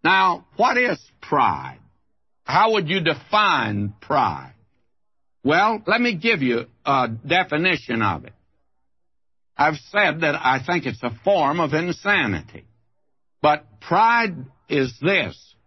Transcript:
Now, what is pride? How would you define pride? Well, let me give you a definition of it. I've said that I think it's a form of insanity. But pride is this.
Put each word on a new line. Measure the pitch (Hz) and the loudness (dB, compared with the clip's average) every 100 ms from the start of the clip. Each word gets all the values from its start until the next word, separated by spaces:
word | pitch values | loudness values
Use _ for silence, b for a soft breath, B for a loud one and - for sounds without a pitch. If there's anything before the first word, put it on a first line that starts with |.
Now, | 160 190 185 175 _ - | 2 4 2 0 _ -2
what | 247 247 | 0 2
is | 247 165 - _ | -2 -4 -12 _
pride? | - 143 113 71 65 65 - _ _ _ _ _ | -4 2 2 0 -10 -16 -20 _ _ _ _ _
How | - 151 220 | -2 2 4
would | 214 156 | 2 0
you | 185 | -2
define | 165 143 - 214 202 147 110 104 104 - | 0 -2 -2 0 2 0 0 -4 -6 -8
pride? | - 143 107 71 67 _ _ _ _ _ _ _ _ _ | -2 0 0 -2 -14 _ _ _ _ _ _ _ _ _
Well, | 135 165 208 214 196 | 0 2 2 0 -2
let | 226 | 0
me | 240 180 | 0 0
give | 233 202 | -2 0
you | 127 117 117 _ | 0 -2 -4 _
a | 147 135 120 | -2 0 0
definition | 113 139 175 180 151 180 165 - 113 | -6 -2 0 0 -2 -2 -2 -4 -2
of | 104 80 | 0 -2
it. | 64 _ _ _ _ _ _ _ _ _ _ _ _ - | -10 _ _ _ _ _ _ _ _ _ _ _ _ -2
I've | 151 156 - | -2 -2 -6
said | 208 185 151 | -2 0 0
that | 160 | -2
I | 147 127 135 | 0 0 -2
think | 131 175 135 | -2 -4 -4
it's | - | -6
a | 123 113 | -8 -4
form | 196 196 139 165 | 0 2 2 0
of | 156 | 0
insanity. | 156 175 - 202 196 120 87 - - _ _ _ _ _ _ _ _ | -2 -2 -4 0 0 0 -4 -8 -20 _ _ _ _ _ _ _ _
But | 151 147 - - | 2 2 -4 -20
pride | - 180 226 233 220 160 127 _ _ | -2 2 4 2 -2 -6 -16 _ _
is | 147 131 - | -2 -2 -2
this. | 156 190 104 - - _ | 0 0 -2 -10 -20 _